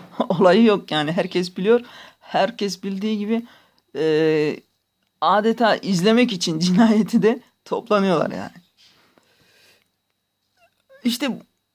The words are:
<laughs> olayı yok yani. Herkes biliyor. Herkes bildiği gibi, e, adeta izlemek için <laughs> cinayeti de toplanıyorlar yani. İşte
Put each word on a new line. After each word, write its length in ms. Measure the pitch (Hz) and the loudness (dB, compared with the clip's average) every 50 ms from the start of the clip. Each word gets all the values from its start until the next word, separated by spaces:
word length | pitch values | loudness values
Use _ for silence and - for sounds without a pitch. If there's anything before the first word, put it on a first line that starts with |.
| - | -20
<laughs> 240 | - - - - - | -10 -8 -6 -4 -2
olayı 340 | 185 156 190 180 175 226 233 | 0 4 4 4 6 6 4
yok 280 | 220 202 - - - | 4 2 0 -2 -4
yani. 200 | 156 151 147 151 | -4 -4 -4 -2
Herkes 460 | 170 202 175 180 - 180 180 180 - | -2 -4 -4 -2 -4 -4 -4 -4 -6
biliyor. 240 | 185 180 214 240 240 240 - - - - - _ _ | -4 0 2 2 0 0 -6 -20 -20 -20 -20 _ _
Herkes 640 | _ - - 165 190 240 233 - 202 196 - - - | _ -6 -4 -2 -2 -2 -4 -6 -8 -8 -8 -8 -10
bildiği 340 | 196 196 190 208 214 220 | -10 -8 -6 -6 -4 -4
gibi, 280 | 202 208 214 226 226 233 - - _ _ _ _ _ _ _ - | -4 -4 -4 -4 -4 -6 -8 -16 _ _ _ _ _ _ _ -6
e, 640 | 139 160 156 156 151 160 156 156 151 151 147 85 - - _ _ _ _ _ _ _ _ _ _ _ | -4 -2 0 2 2 2 2 2 0 0 -2 -4 -6 -12 _ _ _ _ _ _ _ _ _ _ _
adeta 540 | 156 170 190 214 208 226 220 240 233 208 170 | 0 0 2 2 2 0 0 2 2 0 0
izlemek 580 | - - 185 196 165 180 220 226 247 247 247 190 | 0 -2 -2 -2 0 2 2 4 4 2 0 -2
için 260 | 175 - 175 156 160 | -4 -4 -4 -4 -2
<laughs> 0 | |
cinayeti 640 | 180 185 180 202 233 226 208 220 190 - 240 214 | -2 2 4 4 4 4 4 2 0 0 0 2
de 180 | 185 220 254 - - _ _ _ - | 2 2 0 -2 -6 _ _ _ -10
toplanıyorlar 680 | - - - - - 214 202 196 190 170 147 - - | -8 -8 -6 -2 -2 0 0 2 2 0 0 0 -2
yani. 320 | 175 180 104 - - - _ _ _ _ _ _ _ _ _ _ _ _ _ _ _ _ _ _ _ _ _ _ _ _ _ _ _ _ _ _ _ _ _ _ _ _ _ _ _ _ _ _ _ _ _ _ 539 - - | -6 -8 -12 -14 -16 -20 _ _ _ _ _ _ _ _ _ _ _ _ _ _ _ _ _ _ _ _ _ _ _ _ _ _ _ _ _ _ _ _ _ _ _ _ _ _ _ _ _ _ _ _ _ _ -16 -8 -6
İşte 380 | 240 240 - - 359 - - - _ _ _ _ _ | -6 -6 -4 -6 -8 -8 -10 -14 _ _ _ _ _